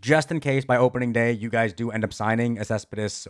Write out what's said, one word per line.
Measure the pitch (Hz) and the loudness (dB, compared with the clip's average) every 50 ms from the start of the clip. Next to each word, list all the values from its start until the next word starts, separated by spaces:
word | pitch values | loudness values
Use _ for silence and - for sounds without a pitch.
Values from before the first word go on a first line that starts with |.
just | 98 123 151 156 151 - | 0 2 4 4 2 0
in | 170 151 | -4 -4
case | - 143 135 135 131 | -2 0 0 0 2
by | - 123 | 2 4
opening | 120 127 127 - 123 127 120 | 4 4 4 2 0 -2 0
day | 113 117 117 120 | 2 2 2 2
you | 117 104 113 113 | 2 -2 -4 -2
guys | 117 113 113 107 | 0 0 0 0
do | - - 117 117 | -2 -4 -4 -4
end | 107 110 107 | -2 -2 -2
up | 104 | -2
signing | - - 104 110 113 117 120 120 117 104 | -2 -2 0 0 2 2 2 0 -2 -2
a | 104 | -2
Cespedes | - 110 104 - - - 107 107 101 - - - | -4 -4 -4 -4 -8 -6 -4 -4 -4 -6 -8 -12